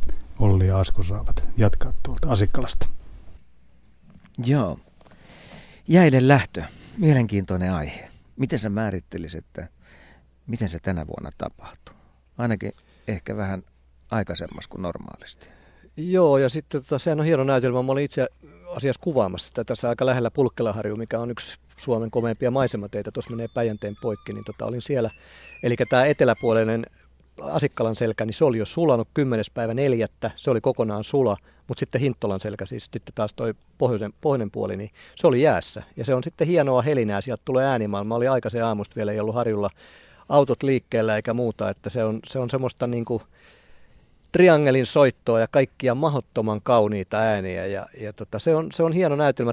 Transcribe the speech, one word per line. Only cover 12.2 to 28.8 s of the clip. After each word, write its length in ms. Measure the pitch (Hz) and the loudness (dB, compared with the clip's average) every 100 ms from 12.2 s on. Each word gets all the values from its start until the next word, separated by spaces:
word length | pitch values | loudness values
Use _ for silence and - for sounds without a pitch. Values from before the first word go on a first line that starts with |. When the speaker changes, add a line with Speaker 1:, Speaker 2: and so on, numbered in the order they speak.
| _ - | _ -8
Speaker 2:
Ainakin 340 | 120 104 101 - _ _ - | -4 -4 -6 -12 _ _ -8
ehkä 300 | 104 - 104 | -8 -6 -6
vähän 260 | 98 95 - _ _ _ _ | -6 -8 -12 _ _ _ _
aikaisemmassa 580 | 110 92 87 85 - - | -4 -4 -6 -10 -12 -16
kuin 120 | 92 | -10
normaalisti. 680 | 92 - 50 - - - - - _ _ - - | -10 -10 -14 -18 -20 -20 -20 -20 _ _ -20 -12
Speaker 3:
Joo, 400 | 165 185 170 139 | 0 4 6 6
ja 120 | 131 | 2
sitten 320 | 143 - 147 | 0 -6 -8
tota, 160 | 127 147 | -4 -4
sehän 200 | - 156 | 0 0
on 60 | 156 | 2
hieno 180 | 156 | 2
näytelmä. 380 | 135 135 127 123 | 2 2 2 0
Mä 100 | 127 | 0
olin 120 | 135 143 | -2 -2
itse 220 | - 127 - - - - | -4 -4 -6 -20 -20 -14
asiassa 340 | 175 131 123 | -6 -4 -2
kuvaamassa 520 | - 135 98 92 - | -2 0 0 -4 -10
tätä 100 | - 110 | -8 -6
tässä 220 | 117 120 | -4 -4
aika 160 | 120 131 | -2 0
lähellä 260 | 127 117 | 0 -2
Pulkkelaharjua, 680 | - 127 - 117 104 104 107 | 0 0 0 -4 -4 -6 -8
mikä 220 | 113 113 | -6 -6
on 120 | 120 | -6
yksi 260 | 117 - - _ - | -10 -14 -18 _ -12
Suomen 340 | - 117 113 | -4 -2 -2
komeimpia 400 | 120 117 113 127 | -2 -2 -2 -2
maisemateitä. 600 | 127 127 110 101 104 104 | 0 -2 -2 -8 -8 -8
Tuossa 200 | 113 - | -10 -10
menee 160 | 113 117 | -10 -8
Päijänteen 420 | - 117 107 104 107 | -4 -4 -4 -8 -8
poikki, 320 | 123 104 - | -8 -8 -10
niin 100 | 104 | -12
tota, 220 | 104 - 110 | -12 -10 -8
olin 160 | 123 | -8
siellä. 280 | - 139 113 - - - - - | -4 -2 -2 -6 -20 -20 -20 -6
Elikkä 220 | 123 120 120 | -2 0 2
tää 200 | 127 135 | 4 2
eteläpuolinen 800 | 147 131 110 123 110 110 113 - _ _ _ _ - | 4 2 2 2 2 2 -2 -6 _ _ _ _ -14
Asikkalan 540 | 143 156 147 - 113 110 | -6 -2 -2 -2 -4 0
selkä, 300 | 113 107 110 | -2 -2 -6
niin 80 | |
se 120 | 107 151 | 2 2
oli 120 | 113 | 2
jo 80 | 104 | -4
sulanut 420 | - | 0